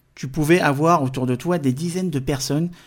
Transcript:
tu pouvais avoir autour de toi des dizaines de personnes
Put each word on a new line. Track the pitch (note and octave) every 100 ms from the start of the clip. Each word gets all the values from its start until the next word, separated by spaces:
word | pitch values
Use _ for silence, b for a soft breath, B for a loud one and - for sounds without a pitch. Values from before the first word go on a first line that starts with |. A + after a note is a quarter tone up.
| _ -
tu | C3
pouvais | C3+ D3+ F3+
avoir | D#3 C#3 D#3+ E3+
autour | C#3+ C3 B2+
de | B2
toi | E3 F3
des | C#3
dizaines | B2+ F3 F3 F#3
de | C#3+
personnes | C3+ C#3 - C#3+ F3 F3